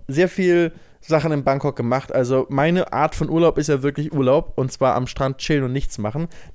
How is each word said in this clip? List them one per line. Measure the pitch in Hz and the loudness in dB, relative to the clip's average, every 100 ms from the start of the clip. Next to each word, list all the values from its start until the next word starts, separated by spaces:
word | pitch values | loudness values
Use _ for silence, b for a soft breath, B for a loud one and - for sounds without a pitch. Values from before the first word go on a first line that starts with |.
| - | -6
sehr | 135 180 | 0 0
viel | - 185 175 170 - b b | 2 2 4 2 -2 b b
Sachen | - 156 160 | 0 0 2
in | 147 | 0
Bangkok | 135 135 147 | 0 0 0
gemacht. | - 117 127 - | -2 -2 -2 0
Also | 131 123 131 - | -2 2 0 0
meine | 135 156 180 - | 0 2 2 0
Art | 127 156 | 0 0
von | - 156 | 0 -2
Urlaub | 165 170 156 | 2 2 2
ist | 151 | 0
ja | 139 | 0
wirklich | 139 143 151 | 0 -4 -4
Urlaub | 147 127 143 156 - | 0 2 2 0 -4
und | 131 | -4
zwar | - 131 | 0 2
am | - 127 | 2 -2
Strand | - 135 135 | -2 -4 -4
chillen | - 151 | -2 0
und | 127 | 0
nichts | 131 - - | -2 -4 -4
machen. | 104 135 165 B B | -6 -4 -6 B B